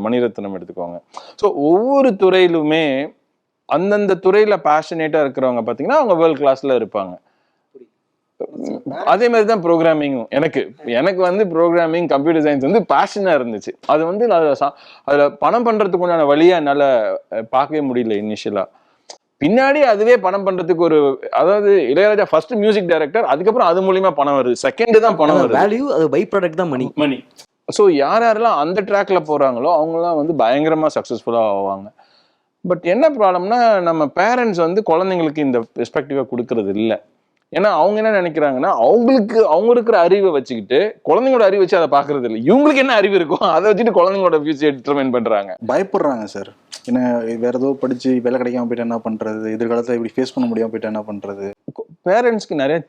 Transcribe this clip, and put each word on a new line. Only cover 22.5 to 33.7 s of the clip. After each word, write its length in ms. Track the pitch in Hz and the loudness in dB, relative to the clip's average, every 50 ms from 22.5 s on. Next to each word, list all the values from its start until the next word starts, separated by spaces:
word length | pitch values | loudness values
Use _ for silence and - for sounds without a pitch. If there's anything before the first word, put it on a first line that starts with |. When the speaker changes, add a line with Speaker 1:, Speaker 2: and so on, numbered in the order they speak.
| 254 | -2
Speaker 1:
மியூசிக் 320 | 214 202 214 208 196 185 | 0 0 2 2 0 0
டைரக்டர், 380 | 170 170 156 156 139 156 220 226 | 0 0 0 0 0 0 -2 0
அதுக்கப்புறம் 440 | 123 135 147 165 214 220 247 220 175 | 0 0 0 0 0 2 2 2 2
அது 240 | 170 185 190 190 185 | 2 2 2 2 2
மூலியமா 180 | 190 190 190 | 2 2 0
பணம் 240 | 160 143 139 143 143 | 0 0 0 0 0
வருது. 200 | 139 127 123 120 - - | 0 0 0 -2 0 -2
செகண்ட் 380 | 135 127 - 226 233 226 220 | -4 -2 0 0 4 4 4
தான் 160 | 214 226 180 | 4 4 2
பணம் 200 | 160 156 151 156 | 2 2 2 4
Speaker 2:
அதான் 40 | 147 | 2
Speaker 1:
வருது. 140 | 135 120 113 | 2 2 2
Speaker 2:
வேல்யூ, 320 | 135 180 208 208 240 277 | 2 2 2 0 -2 -2
அது 220 | 285 190 151 160 151 | -2 0 0 0 0
by 120 | 131 156 | 0 -2
ப்ராடக்ட் 340 | 214 - - 196 180 175 160 | -2 -2 -2 -2 -2 -2 -2
தான் 140 | 160 185 165 | -4 -4 -4
மணி. 240 | 139 127 127 123 - | -2 -4 -4 -6 -2
Speaker 1:
மணி. 300 | 147 151 143 131 123 - _ _ - - _ _ _ _ | -2 -2 -2 -2 -4 -8 _ _ -20 -20 _ _ _ _
So, 220 | - - - 415 392 | -6 0 4 4 4
யார் 340 | 330 139 139 147 185 226 233 | 4 4 2 2 2 2 2
யாரெல்லாம் 340 | 233 220 208 233 233 190 | 2 2 2 0 0 0
அந்த 240 | 147 147 165 180 208 | 0 -2 -2 -2 -4
ட்ராக்ல 380 | 196 202 202 202 202 - 196 175 | -2 -2 -2 -2 0 0 0 0
போறாங்களோ 460 | 156 151 156 147 139 135 123 117 127 | 0 0 0 0 2 0 0 0 0
அவங்கலாம் 600 | 156 175 156 151 165 165 165 170 175 170 151 143 | 0 2 2 0 0 -2 -2 -2 -2 -2 -2 -2
வந்து 180 | 160 165 139 117 | -2 0 0 2
பயங்கரமா 420 | 113 127 143 151 160 160 156 156 | 2 2 2 0 0 0 0 0
சக்சஸ்ஃபுல்லா 540 | 151 - 120 101 - 123 110 - - 117 117 | 0 -2 -4 -4 -4 -8 -6 -4 -2 0 0
ஆவாங்க. 520 | 110 107 101 98 98 98 98 98 98 104 - _ _ _ _ _ _ _ _ _ _ _ _ _ - 180 | 0 0 0 -2 -2 -4 -6 -8 -10 -16 -20 _ _ _ _ _ _ _ _ _ _ _ _ _ -6 -4
But 140 | 180 175 175 | -4 -2 -2
என்ன 260 | 165 185 233 311 311 | -2 0 2 2 2
ப்ராப்ளம்னா, 720 | 294 247 208 185 180 180 180 196 226 247 240 226 | 2 2 2 2 2 0 -2 -2 0 2 2 2